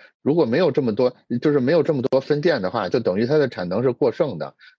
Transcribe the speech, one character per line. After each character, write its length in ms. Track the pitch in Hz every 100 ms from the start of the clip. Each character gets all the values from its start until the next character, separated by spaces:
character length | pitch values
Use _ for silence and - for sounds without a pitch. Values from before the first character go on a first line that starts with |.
| - _
如 120 | 123
果 100 | 170
没 140 | 127 131
有 140 | 175
这 100 | 135
么 100 | 127
多， 220 | 104 123 - - 120
就 120 | 156
是 80 | 143
没 100 | 127
有 120 | 170
这 120 | 143
么 80 | 143
多 180 | 117 135
分 200 | - 147
店 200 | 170 139
的 100 | 92
话， 180 | 117 90
就 100 | 127
等 180 | 110 92
于 80 | 120
它 120 | 156
的 100 | 135
产 200 | - 87
能 140 | 98
是 100 | 131
过 180 | 120 135
剩 280 | - 156 85
的。 160 | 69 - -